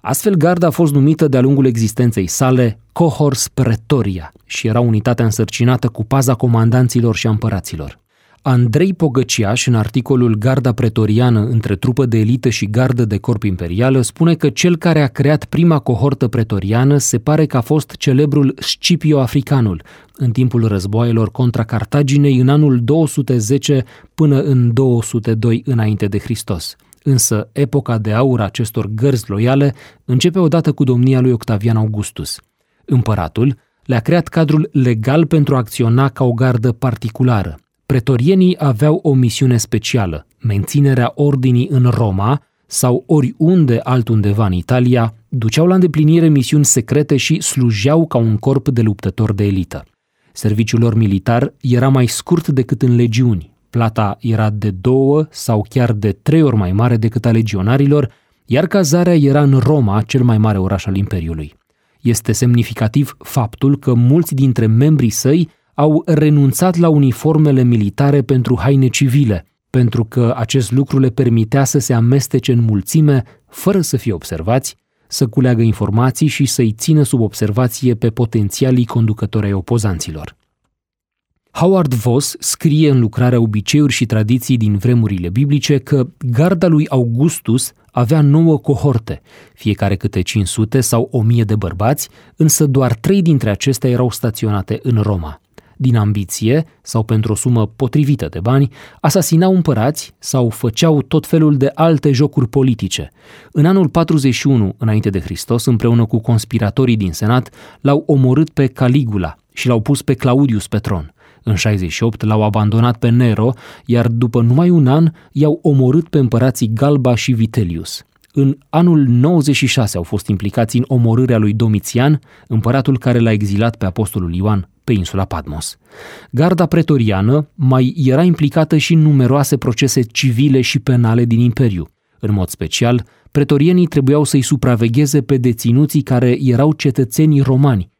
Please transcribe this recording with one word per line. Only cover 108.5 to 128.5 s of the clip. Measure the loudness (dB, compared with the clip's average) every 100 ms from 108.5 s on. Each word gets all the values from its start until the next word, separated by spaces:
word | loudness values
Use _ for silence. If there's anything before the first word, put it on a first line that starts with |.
| 0 -2
Caligula | 0 0 2 0 -4 -6 -10 _
și | -6 -2
l-au | -2
pus | 0 -2
pe | -2
Claudius | -2 0 2 2 0 -4
pe | -6
tron. | -4 -6 -8 _ _ _
În | -4 -2
șaizeci | 0 -2 -4
și | -4
opt | -4 -2
l-au | -2 0
abandonat | 0 0 0 2 0 0
pe | 0
Nero, | 2 2 2 -2 -2 -14 -20 -2
iar | 0 0
după | 0 0 2
numai | 2 2 4
un | 4 4
an | 2 2 -2 _
i-au | -2 0 0
omorât | 0 2 2 2 0
pe | 0
împărații | 0 2 0 0 -4
Galba | 0 0 2 2 0
și | 0
Vitellius. | 0 0 0 -2 -4 -10 -16 _ _ _
În | 0 0 -2 _
anul | 2 4 4 4
nouăzeci | 4 4 2 2 0
și | 0
șase | 0 -2 -4
au |
fost | -6 -6 -4
implicați | -4 -2 -2 0 -2
în | 0
omorârea | 0 2 2 2 0
lui | 0
Domitian, | 0 0 0 -2 0 0 0 _ -20 _
împăratul | -2 0 0 0 0
care | 0 2
l-a | 2
exilat | 0 -2 0 -2 -2
pe | -6
apostolul | -4 -4 -4 -6 -2
Ioan | -2 -2 -4 _
pe | -4
insula | -2 -2 -6 -4
Patmos. | -6 -8 -12 -12 -16 _ -20 -20 -20 -8
Garda | -2 0 2 0
pretoriană | 0 0 2 2 0 0 0 -2 -2
mai | 0 2 0 0
era | 0 2
implicată | 2 2 0